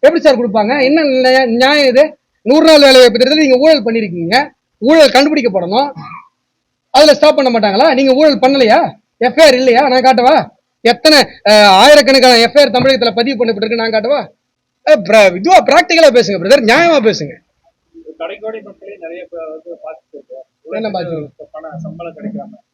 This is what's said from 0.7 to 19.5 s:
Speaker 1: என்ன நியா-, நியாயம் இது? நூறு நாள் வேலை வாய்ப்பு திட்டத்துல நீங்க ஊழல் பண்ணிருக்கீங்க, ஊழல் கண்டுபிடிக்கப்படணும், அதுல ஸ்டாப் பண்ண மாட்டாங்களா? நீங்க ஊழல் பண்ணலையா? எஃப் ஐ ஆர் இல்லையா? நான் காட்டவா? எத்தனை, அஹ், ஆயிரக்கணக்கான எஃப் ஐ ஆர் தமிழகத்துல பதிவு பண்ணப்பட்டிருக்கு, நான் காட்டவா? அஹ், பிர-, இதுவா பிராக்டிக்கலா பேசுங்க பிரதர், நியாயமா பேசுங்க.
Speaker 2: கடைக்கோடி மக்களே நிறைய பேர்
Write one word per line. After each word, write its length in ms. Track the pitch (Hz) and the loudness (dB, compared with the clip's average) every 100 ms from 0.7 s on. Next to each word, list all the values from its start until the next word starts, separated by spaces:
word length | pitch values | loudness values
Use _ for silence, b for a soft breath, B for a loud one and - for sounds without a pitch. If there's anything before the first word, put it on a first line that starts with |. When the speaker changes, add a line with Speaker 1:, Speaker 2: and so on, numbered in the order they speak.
| 285 262 | -2 -2
Speaker 1:
என்ன 160 | 311 294 262 | -2 -2 -2
நியா-, 240 | 254 262 254 226 | 0 0 0 -2
நியாயம் 320 | 262 294 277 | 0 0 0
இது? 120 | 247 302 - _ _ - | 2 0 -2 _ _ -2
நூறு 180 | 294 320 | 0 4
நாள் 180 | 311 285 | 4 4
வேலை 120 | 262 | 6
வாய்ப்பு 180 | 247 220 | 4 2
திட்டத்துல 280 | 254 302 302 | -2 0 0
நீங்க 120 | 254 | 2
ஊழல் 200 | 302 302 220 | 2 0 -2
பண்ணிருக்கீங்க, 480 | 226 214 175 170 233 294 _ _ _ | -6 -6 -8 -4 -4 -4 _ _ _
ஊழல் 320 | 220 320 285 247 | -2 2 2 2
கண்டுபிடிக்கப்படணும், 720 | 285 302 240 190 175 208 285 254 147 B B _ _ _ _ _ _ | -2 -2 -2 -4 -4 -4 -4 -8 -20 B B _ _ _ _ _ _
அதுல 200 | 262 302 | 0 2
ஸ்டாப் 240 | 262 302 294 | 4 2 0
பண்ண 140 | 262 240 | -2 -2
மாட்டாங்களா? 320 | 208 196 311 | -2 0 0
நீங்க 200 | 262 269 | 0 0
ஊழல் 280 | 262 311 262 262 | 2 2 2 0
பண்ணலையா? 340 | 277 233 262 294 - _ _ | 0 2 0 -2 -8 _ _
எஃப் 220 | 240 247 | -6 2
ஐ 60 | 311 | 2
ஆர் 120 | 254 | 4
இல்லையா? 240 | 262 233 285 | 0 0 0
நான் 180 | 254 262 | 0 0
காட்டவா? 280 | 254 247 294 160 _ _ _ | 2 2 0 -2 _ _ _
எத்தனை, 340 | 226 233 311 302 233 B - | -4 -2 2 2 0 B 0
அஹ், 200 | 214 208 190 | 2 4 4
ஆயிரக்கணக்கான 580 | 247 294 254 269 254 240 233 | 6 4 4 2 2 2 2
எஃப் 120 | 285 | 2
ஐ 40 | |
ஆர் 120 | 277 247 | 0 0
தமிழகத்துல 360 | 254 262 233 214 | -2 -2 -2 -4
பதிவு 180 | 233 254 | -6 -4
பண்ணப்பட்டிருக்கு, 440 | 226 202 214 233 | -6 -4 -6 -6
நான் 140 | 226 220 | -4 -4
காட்டவா? 240 | 214 285 196 _ _ _ _ _ - | -4 -6 -6 _ _ _ _ _ -2
அஹ், 140 | 302 175 | -2 2
பிர-, 220 | 220 196 180 | 2 2 0
இதுவா 220 | 214 370 262 | 2 2 4
பிராக்டிக்கலா 420 | 285 339 330 320 240 | 0 0 2 2 2
பேசுங்க 220 | 185 196 | -2 -4
பிரதர், 260 | 175 277 220 | 0 0 2
நியாயமா 300 | 254 339 311 220 | 0 2 0 0
பேசுங்க. 240 | 180 147 - _ _ _ _ _ 330 - - | -4 -10 -16 _ _ _ _ _ -20 -20 -16
Speaker 2:
கடைக்கோடி 400 | 165 202 214 220 | -14 -12 -14 -14
மக்களே 300 | 202 - 165 208 | -18 -20 -20 -20
நிறைய 180 | 160 175 175 | -18 -18 -18
பேர் 180 | 170 160 | -18 -16